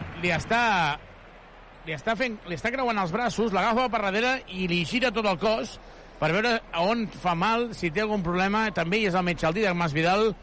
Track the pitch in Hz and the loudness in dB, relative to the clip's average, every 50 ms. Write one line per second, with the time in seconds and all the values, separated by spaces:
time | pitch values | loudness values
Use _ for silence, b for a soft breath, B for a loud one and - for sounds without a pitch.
0 | - - - 165 170 180 165 156 - - 226 233 240 226 202 180 160 147 147 151 | -8 -10 -10 -6 -2 -2 -2 -2 0 0 2 2 4 4 2 2 2 0 0 -4
1 | - - - - - - - - - - - - - - - - - 160 156 143 | -8 -16 -20 -20 -20 -20 -20 -20 -20 -20 -20 -20 -20 -20 -20 -16 -10 -10 -10 -6
2 | - 220 226 190 262 247 214 208 - 175 170 147 - 226 240 269 262 240 220 208 | -2 -2 -2 0 -2 -4 -4 -8 -8 -10 -8 -4 -4 -4 -2 0 0 0 0 0
3 | 190 165 165 233 247 226 - - 233 226 185 185 190 233 220 247 254 247 202 220 | 0 0 0 -2 -2 -2 0 0 0 2 2 2 2 2 2 2 2 2 0 0
4 | 202 196 185 214 240 254 262 254 - - 185 185 185 170 175 175 165 - 220 247 | 0 0 0 2 2 0 0 -2 -4 -8 -6 -4 -2 0 0 0 0 0 0 0
5 | 254 247 190 226 214 202 185 139 196 220 220 240 262 - - - B B B B | 0 2 0 0 0 0 0 2 2 0 0 0 -2 -6 -10 -14 B B B B
6 | B B B - 151 156 165 202 220 247 226 226 - - - 170 175 202 233 233 | B B B -2 0 2 2 2 2 2 0 0 -2 -4 -2 0 2 2 2 0
7 | 220 160 - - - 185 170 165 185 220 226 233 240 233 196 - 180 170 147 208 | -2 -4 -6 -4 -2 0 0 2 2 2 2 0 0 -2 -4 -4 -4 -2 0 0
8 | 214 214 214 202 170 170 175 180 190 196 208 220 220 214 170 180 165 165 202 226 | 0 0 0 0 0 0 0 2 2 2 2 0 0 0 0 -2 0 0 2 2
9 | 214 190 170 185 180 175 170 - 165 160 165 214 214 190 180 175 170 160 143 160 | 2 2 2 2 2 2 0 0 0 0 2 2 2 2 2 0 0 0 0 2
10 | 160 170 190 208 220 220 190 - | 2 4 4 4 4 2 0 -2